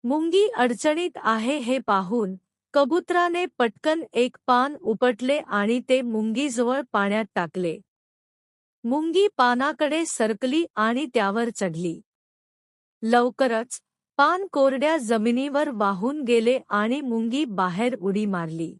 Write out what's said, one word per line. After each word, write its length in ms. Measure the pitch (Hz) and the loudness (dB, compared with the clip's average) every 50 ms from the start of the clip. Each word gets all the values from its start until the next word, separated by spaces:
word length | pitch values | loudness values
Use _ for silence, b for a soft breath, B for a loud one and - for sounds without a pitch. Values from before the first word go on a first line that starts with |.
| - | -2
मुंगी 440 | 240 269 311 320 330 330 392 415 | -2 -2 0 0 2 4 4 4
अडचणीत 640 | 466 466 359 247 247 240 - - 311 302 320 359 349 _ | 2 2 2 0 0 0 0 0 0 0 0 -2 -4 _
आहे 420 | - - 214 226 220 220 247 294 | -4 0 0 0 0 0 -2 -2
हे 220 | 302 240 226 254 269 | -2 -2 -2 -2 -2
पाहून 560 | 220 - 202 190 190 175 233 240 214 185 190 185 _ _ _ _ _ _ - | 0 2 0 0 2 0 -2 -2 -2 -2 -6 -10 _ _ _ _ _ _ 2
कबुतराने 720 | 285 285 240 320 359 359 - 349 349 349 349 339 349 359 | 2 2 4 2 -2 -2 0 0 2 2 2 0 -2 -2
पटकन 580 | 359 _ - 247 233 - _ - 311 311 330 285 - - | -4 _ -2 -2 -2 -2 _ -2 -2 0 0 -4 -4 0
एक 240 | 226 247 254 _ - _ | 0 0 0 _ -8 _
पान 300 | - 247 247 254 285 302 | 2 2 2 2 0 -4
उपटले 640 | - - - 220 196 254 247 247 202 247 254 285 | -6 -4 -4 -2 2 2 0 0 0 -2 -2 -2
आणि 440 | 294 - - - 202 202 214 240 254 247 - | -2 -2 -2 -2 0 0 0 0 -2 2 2
ते 120 | 262 262 | 0 0
मुंगीजवळ 800 | 254 240 220 220 220 220 220 247 285 294 226 233 240 240 254 277 285 _ | 2 -2 -2 -2 -2 -2 -2 -2 -2 -2 -2 -2 0 0 0 -2 -4 _
पाण्यात 340 | - 208 196 202 202 214 226 - _ | -2 0 0 0 0 -2 -4 -4 _
टाकले. 440 | 196 175 160 _ 190 180 170 156 - _ _ _ _ _ _ _ _ _ _ _ _ _ _ _ _ _ _ _ _ - | -6 -6 -4 _ -4 -4 -4 -6 -8 _ _ _ _ _ _ _ _ _ _ _ _ _ _ _ _ _ _ _ _ -4
मुंगी 440 | 233 254 302 311 330 320 370 403 415 _ | -2 -2 0 0 0 2 2 2 2 _
पानाकडे 680 | - 254 247 247 247 269 294 302 - 302 285 302 320 330 | 2 2 2 2 2 0 -2 0 -2 -2 0 0 -2 -2
सरकली 600 | - - - 226 214 220 202 - 254 262 320 339 - _ | -4 -2 -2 0 -2 0 -2 -2 -2 0 0 -2 -2 _
आणि 300 | 208 214 226 233 254 311 254 - | -2 0 0 0 -2 -4 -2 0
त्यावर 360 | 233 202 196 196 226 233 240 - | 0 0 0 0 -2 -4 -4 -4
चढली. 460 | - 202 180 156 165 180 175 160 - - _ _ _ _ _ _ _ _ _ _ _ _ _ _ _ _ _ _ _ - | -4 -6 -4 -4 -4 -6 -6 -6 -8 -14 _ _ _ _ _ _ _ _ _ _ _ _ _ _ _ _ _ _ _ 0
लवकरच 760 | 220 233 240 240 254 247 - 269 262 233 220 247 _ - - _ _ _ _ _ _ _ | 2 4 4 4 2 0 0 0 0 0 -2 -4 _ -12 -16 _ _ _ _ _ _ _
पान 300 | - 285 302 349 370 403 359 - | 2 4 4 4 0 -4 -4 2
कोरड्या 440 | 294 269 269 269 262 269 302 330 | 4 4 4 4 2 2 2 2
जमिनीवर 720 | 320 247 214 233 220 208 233 233 247 269 294 262 285 302 311 | 0 0 0 0 2 2 0 0 0 -2 -2 0 0 -2 -2
वाहून 520 | 254 208 214 196 196 180 202 247 294 302 | -2 0 0 0 0 0 -2 -4 -4 -4
गेले 380 | 277 233 240 233 220 233 262 254 - _ | 0 2 2 4 4 4 2 0 -2 _
आणि 320 | - 208 208 226 247 294 | -2 0 0 0 -2 -2
मुंगी 440 | 294 254 226 226 226 233 233 277 311 | -2 -2 -2 -2 -2 -2 0 -2 -2
बाहेर 500 | 247 196 180 185 185 170 190 233 254 254 | -2 -2 -2 -2 -2 0 -2 -2 -2 -2
उडी 300 | - 170 196 190 208 214 | -2 -2 -2 0 0 -2
मारली. 520 | 208 190 175 165 160 160 165 165 165 190 - | -2 -2 -4 -4 -6 -6 -8 -8 -8 -10 -16